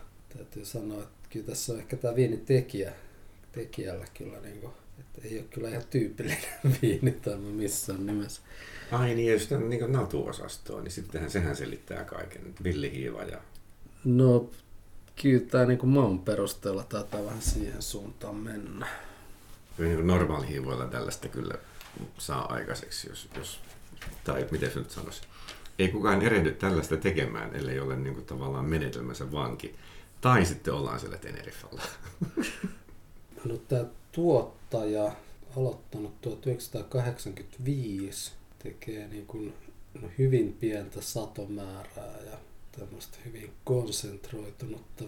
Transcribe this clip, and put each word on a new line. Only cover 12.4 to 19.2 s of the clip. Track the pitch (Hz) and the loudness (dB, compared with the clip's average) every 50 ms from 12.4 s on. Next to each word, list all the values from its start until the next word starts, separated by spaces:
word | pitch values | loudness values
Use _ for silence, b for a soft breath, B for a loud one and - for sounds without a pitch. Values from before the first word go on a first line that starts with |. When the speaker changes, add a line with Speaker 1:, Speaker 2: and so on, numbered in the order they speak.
| - - - - 85 | -12 -12 -8 -2 0
Speaker 2:
Villihiiva | 90 82 73 69 - - 67 65 58 57 52 | 0 0 2 0 -2 -2 -4 -4 -4 -4 -6
ja | 50 50 - - - - - - - - - - - - - - - | -8 -8 -8 -10 -12 -14 -16 -18 -18 -18 -20 -18 -18 -18 -8 0 4
Speaker 1:
No, | 127 123 123 131 127 123 120 117 - - - - - - - - - - - - - - - | 6 8 10 10 10 10 8 6 2 -8 -14 -16 -16 -18 -18 -16 -16 -16 -16 -16 -16 -4 2
kyllä | - 139 127 123 | 6 8 8 8
tää | 123 - - 127 123 | 6 6 6 6 8
niinku | 123 127 123 127 | 8 6 6 8
maun | 127 139 143 127 101 92 92 | 8 8 8 8 6 6 2
perusteella | 90 110 104 101 101 95 - - - 101 95 95 | 0 0 2 2 2 0 -2 -2 -2 -2 -2 -2
taitaa | - - 110 101 - - - 104 104 | -2 -4 -4 -6 -4 -4 -4 -4 -4
vähän | 107 113 113 | -4 -4 -2
siihen | - - - 113 107 - 107 107 | 2 2 2 2 0 -2 -4 -6
suuntaan | - - - 101 101 107 - - - 107 104 | -6 -6 -6 -6 -8 -10 -10 -10 -8 -8 -6
mennä. | 107 107 113 107 104 98 - 98 101 - B B B B B B B | -6 -6 -6 -6 -6 -8 -8 -6 -6 -6 B B B B B B B